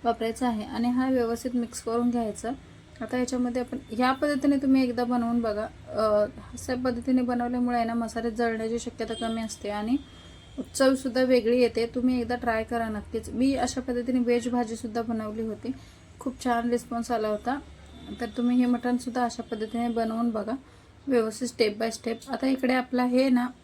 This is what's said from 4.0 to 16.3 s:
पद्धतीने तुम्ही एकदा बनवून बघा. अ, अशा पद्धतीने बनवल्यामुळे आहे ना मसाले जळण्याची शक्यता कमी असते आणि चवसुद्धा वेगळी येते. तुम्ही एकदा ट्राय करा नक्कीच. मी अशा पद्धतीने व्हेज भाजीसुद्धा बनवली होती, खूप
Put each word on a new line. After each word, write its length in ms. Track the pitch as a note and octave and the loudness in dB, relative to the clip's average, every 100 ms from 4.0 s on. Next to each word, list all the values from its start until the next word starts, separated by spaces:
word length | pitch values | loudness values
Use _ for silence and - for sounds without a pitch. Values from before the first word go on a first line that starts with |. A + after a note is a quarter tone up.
| B3 | 2
पद्धतीने 440 | C4 D4 C#4+ C#4+ C#4+ | 2 2 2 4 4
तुम्ही 260 | C#4 C4 | 6 4
एकदा 220 | B3+ A#3 | 4 0
बनवून 360 | A#3+ B3 A#3 A#3 | 0 0 2 0
बघा. 260 | A3+ G#3 A3 - - | 0 -2 -6 -10 -8
अ, 120 | - G#3+ G#3 G#3 - - | 0 4 4 2 -2 -14
अशा 220 | - - | -12 -4
पद्धतीने 480 | B3+ B3+ A#3+ A#3+ B3+ | 0 0 -2 2 2
बनवल्यामुळे 540 | B3 A#3+ A#3+ B3 B3 A#3+ | 4 0 0 0 2 2
आहे 100 | A3+ | 0
ना 80 | |
मसाले 360 | A#3 A3+ A#3 A#3 | 0 -2 -2 -4
जळण्याची 480 | A3 A#3 A3+ A3 A#3 | 0 0 0 -2 -2
शक्यता 360 | A#3 - A3 | -4 -8 -6
कमी 280 | A3+ A3+ A3+ | -4 -4 -4
असते 280 | A3 - G3+ | -4 -6 -6
आणि 260 | G#3 G#3+ C#4 - - - - - - - | -4 0 0 -2 -18 -20 -20 -16 -12 -8
चवसुद्धा 480 | - C4+ C4 C4+ A#3 | 4 4 4 0 2
वेगळी 380 | B3+ B3+ A3 B3 | 4 4 6 4
येते. 260 | A#3+ A3+ A#3 | 4 2 -2
तुम्ही 340 | B3+ B3 B3+ | 0 2 2
एकदा 140 | A3+ | 0
ट्राय 300 | A#3+ A#3+ A3 | -2 0 0
करा 240 | A3 A#3+ A3+ | 0 -2 -2
नक्कीच. 400 | G#3+ - A3+ A3 | -4 -6 -8 -6
मी 260 | A3 C4 | 0 2
अशा 260 | C4+ B3 - | 2 0 -2
पद्धतीने 380 | B3+ B3 A#3+ B3+ | -4 -4 0 0
व्हेज 300 | A#3+ A#3+ A#3 | 4 2 2
भाजीसुद्धा 540 | B3 A3+ A3+ A#3 A3 | 0 -2 -4 -6 -4
बनवली 400 | A3+ A3+ G#3+ G#3+ | -2 -4 -4 -6
होती, 280 | A3 G#3 - C4+ - - - - | -6 -6 -6 -8 -10 -20 -20 -8
खूप 240 | - | -8